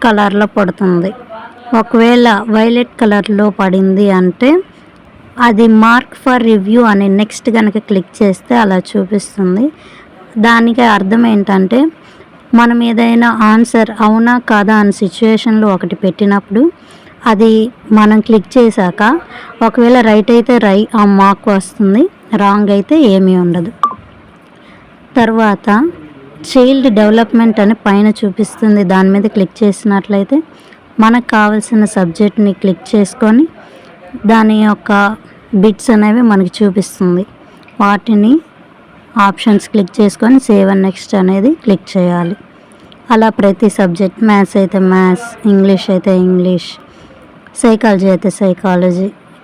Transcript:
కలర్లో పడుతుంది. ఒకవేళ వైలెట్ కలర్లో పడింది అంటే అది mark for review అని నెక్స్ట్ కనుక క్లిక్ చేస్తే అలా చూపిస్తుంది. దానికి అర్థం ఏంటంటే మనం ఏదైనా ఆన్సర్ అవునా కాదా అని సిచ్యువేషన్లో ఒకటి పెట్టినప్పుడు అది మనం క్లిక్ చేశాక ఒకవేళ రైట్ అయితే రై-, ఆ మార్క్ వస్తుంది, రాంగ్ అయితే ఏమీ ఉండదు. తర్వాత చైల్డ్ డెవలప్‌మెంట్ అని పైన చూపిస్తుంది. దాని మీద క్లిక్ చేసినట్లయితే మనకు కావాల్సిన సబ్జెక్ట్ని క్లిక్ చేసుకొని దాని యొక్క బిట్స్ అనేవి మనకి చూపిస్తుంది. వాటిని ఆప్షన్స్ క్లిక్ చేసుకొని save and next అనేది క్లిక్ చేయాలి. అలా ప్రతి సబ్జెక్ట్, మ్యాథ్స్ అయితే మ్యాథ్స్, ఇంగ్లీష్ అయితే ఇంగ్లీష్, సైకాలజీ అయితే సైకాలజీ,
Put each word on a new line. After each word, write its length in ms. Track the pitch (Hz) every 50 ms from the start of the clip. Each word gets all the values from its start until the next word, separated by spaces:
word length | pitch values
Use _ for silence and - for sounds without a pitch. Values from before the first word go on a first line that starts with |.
| -
కలర్లో 420 | 233 214 208 208 202 196 202 208
పడుతుంది. 640 | 202 - 214 196 180 - - 202 185 175 170 175 196 240 - - - - - - - - - - - 240 226
ఒకవేళ 640 | 220 - - 226 233 233 247 240 240 233 208 202 214 226
వైలెట్ 460 | 214 220 220 233 240 240 247 - - -
కలర్లో 500 | 240 208 208 202 190 - 202 202 214 208
పడింది 600 | 196 - 196 190 185 190 190 190 190 196 208 196
అంటే 520 | 190 185 180 180 175 - 247 269 320 370 - - - - - - _ _ - - - - - - - 254
అది 280 | 240 240 208 208 233
mark 440 | 226 220 214 220 226 233 254 262 - - - -
for 140 | 262 254 247
review 440 | 226 226 220 202 190 208 226 247 233
అని 240 | 220 202 196 196 196
నెక్స్ట్ 420 | 190 202 214 214 - - - 233
కనుక 280 | 214 226 214 208 190 214
క్లిక్ 440 | - - 202 190 175 - - -
చేస్తే 320 | 214 196 180 - - - 240
అలా 240 | 240 220 196 190 180
చూపిస్తుంది. 960 | 180 - - 202 190 185 214 196 - - - 202 190 180 185 208 269 311 - - - - - - - - - - - - - 226
దానికి 440 | 208 233 233 226 233 233 226 247
అర్థం 440 | 240 226 208 202 196 190 226 233 240
ఏంటంటే 600 | 226 214 202 190 208 196 190 190 180 233 262 302 320 - - - - - - - _ - - - - 240
మనం 280 | 233 233 233 240 233
ఏదైనా 460 | 233 233 226 226 233 233 233 233 240 233 226 220
ఆన్సర్ 480 | 214 214 220 226 240 - - 226 214 214 220 -
అవునా 380 | 220 214 220 226 233 240 247 247
కాదా 380 | 247 - 220 208 202 214 220
అని 160 | 214 208 202
సిచ్యువేషన్లో 760 | - - 208 180 - - 226 220 220 208 - 226 220 214 220 208 185
ఒకటి 220 | 175 - 175 185
పెట్టినప్పుడు 760 | - 202 185 - - 208 202 202 196 - - 196 233 302 349 - - - - - - - - - - -
అది 440 | 240 214 190 226 226 220 220 220 254 - _ - -
మనం 280 | 214 214 214 214 220 220
క్లిక్ 380 | - - 220 208 - - - 254
చేశాక 640 | 233 220 - 233 185 180 175 - 208 233 302 339 - - - - - - - - 226
ఒకవేళ 340 | 220 - 254 233 240 254 247
రైట్ 300 | 226 220 214 214 196 -
అయితే 280 | 233 240 226 - 247 226
రై-, 280 | 226 202 190 208 220 - -
ఆ 100 | 214 208
మార్క్ 440 | 202 196 196 196 196 190 - - 220
వస్తుంది, 600 | 196 196 - - - - 202 190 196 240 339 403 - - - - 220
రాంగ్ 360 | 196 202 196 202 208 208 -
అయితే 300 | 202 202 196 - 302 330
ఏమీ 340 | 285 202 190 190 190 185 185
ఉండదు. 360 | 180 180 175 170 180 170 226 - - - - - - - - - - - - - - _ _ _ - - - - - - - - - - - -
తర్వాత 520 | 262 226 226 226 226 220 208 196 - - 220 202 226 302 349 - - - - - - - - - - - -
చైల్డ్ 440 | - 262 247 262 277 269 254 262 196
డెవలప్‌మెంట్ 680 | 214 214 214 220 226 226 220 254 226 233 226 208 214
అని 140 | 202 208 233
పైన 340 | - - 208 196 202 208 214
చూపిస్తుంది. 760 | 208 - 214 196 185 - 202 - - - 226 214 208 208 190
దాని 260 | 180 190 190 190 190
మీద 120 | 196 202
క్లిక్ 420 | 202 214 - 202 185 - - - 214
చేసినట్లయితే 800 | 202 190 - - 208 196 196 - - 202 196 202 - 277 320 320 - - - - - - _ _ _ - -
మనకు 280 | 220 226 233 247 240 -
కావాల్సిన 560 | 226 214 208 208 214 214 - - 233 214 214
సబ్జెక్ట్ని 680 | - - 196 185 170 165 - 208 196 - 226 208 202
క్లిక్ 440 | 185 - - 190 170 - - - -
చేసుకొని 500 | 208 196 - - - 220 214 220 254 330 320 - - - - - - - - - - - - - - -
దాని 380 | 208 226 226 220 214 214 214 214
యొక్క 520 | 214 202 - - - 202 202 202 202 214 - - - - - - - 233
బిట్స్ 360 | 190 196 220 202 - - -
అనేవి 320 | 220 208 214 214 214 247
మనకి 420 | 247 220 202 190 185 180 - - 208
చూపిస్తుంది. 600 | 202 180 208 175 - - - 190 180 175 180 208 - - - - - - - - - - -
వాటిని 600 | 202 202 202 190 - 233 214 208 208 226 285 330 - _ _ - - - - _ - _ - - _ - - 214
ఆప్షన్స్ 500 | 202 196 196 - - 226 208 202 - -
క్లిక్ 320 | - 208 185 175 - 233
చేసుకొని 340 | 208 196 - - 214 226 262
save 360 | 262 - - 208 196 196 190
and 100 | 196 190 190
next 300 | 190 180 - - - 214
అనేది 380 | 196 185 185 196 196 202 285 320
క్లిక్ 420 | - - 233 190 - - - -
చేయాలి. 400 | 190 180 175 175 175 170 170 208 - - - - - - - - - - - - - - -
అలా 180 | 233 220 220 226
ప్రతి 400 | - - 202 196 185 - 233 202
సబ్జెక్ట్, 560 | - - 196 180 165 - 196 185 - - 226
మ్యాథ్స్ 320 | 214 208 202 196 - -
అయితే 220 | 196 196 180 - 190
మ్యాథ్స్, 680 | 190 185 185 185 185 185 180 - - - - - - 208
ఇంగ్లీష్ 420 | 196 196 190 196 190 185 - -
అయితే 260 | 190 180 - 196 185
ఇంగ్లీష్, 540 | 185 185 185 185 180 180 185 180 170 - - - - - - - - - - - - - - - - - - -
సైకాలజీ 520 | - - 233 220 214 240 220 202 180 190 190
అయితే 220 | 185 175 - 185
సైకాలజీ, 800 | - - 202 185 175 - - 190 180 180 185 185 175 185 190 208 - - _ - - -